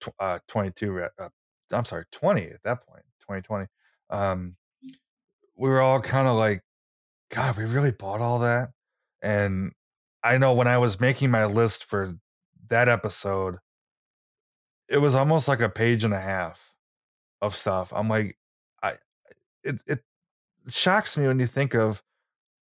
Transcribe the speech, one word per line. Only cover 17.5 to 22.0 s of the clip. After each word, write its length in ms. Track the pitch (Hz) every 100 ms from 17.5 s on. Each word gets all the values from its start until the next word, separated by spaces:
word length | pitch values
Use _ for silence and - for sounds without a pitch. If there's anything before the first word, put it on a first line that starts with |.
| -
stuff. 380 | 104 92 90 -
I'm 140 | 110
like, 280 | 110 101 - _ _ _ -
I, 120 | 101 - _ _ _ - _ _
it, 160 | 135 123 -
it 160 | 131 _ _ _ _ _ _ -
shocks 500 | - 185 208 - 151
me 80 | 135
when 140 | 131
you 80 | 120
think 260 | 135 139
of, 300 | 117 110 104